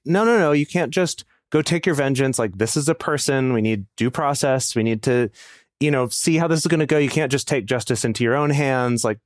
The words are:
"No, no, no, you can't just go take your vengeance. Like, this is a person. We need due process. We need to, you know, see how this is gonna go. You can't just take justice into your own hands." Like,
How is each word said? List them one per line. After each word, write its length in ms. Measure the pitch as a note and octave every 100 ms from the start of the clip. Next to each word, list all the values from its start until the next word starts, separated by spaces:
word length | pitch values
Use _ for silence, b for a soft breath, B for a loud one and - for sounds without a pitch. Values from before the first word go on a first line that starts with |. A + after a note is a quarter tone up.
| -
"No, 200 | F#3 A3+
no, 120 | A#3
no, 140 | D#3+
you 140 | D3 D3
can't 260 | F3 C#3+
just 320 | F#3 F3+ - - _ _
go 100 | D3+
take 240 | D3+ E3+ F#3+
your 100 | D3
vengeance. 420 | C#3 C3 C3+ B2+
Like, 180 | A2 F#2+
this 180 | A2 D#3
is 140 | C#3+
a 60 | D#3+
person. 580 | - D3 - C#3 C3
We 80 | A#2+
need 240 | A2 G#2+ G2 -
due 160 | A#2
process. 640 | C3 D3 C#3+ C#3+ C3 - A#2
We 80 |
need 180 | A2+ A2
to, 260 | - B2 A#2 B B B B -
you 120 | D3
know, 160 | C#3+ B2
see 280 | - - D#3+
how 100 | E3
this 120 | D#3+
is 80 | E3
gonna 180 | D#3+ D3+
go. 120 | D3+
You 120 | C#3
can't 220 | - D3
just 160 | C3+ -
take 180 | C#3+ G2+
justice 380 | B2+ - A#2+ A#2+
into 180 | A2
your 120 | A#2 C3+
own 140 | D3
hands." 540 | D3 C#3+ C3 B2 A#2+
Like, 160 | A2+ G#2+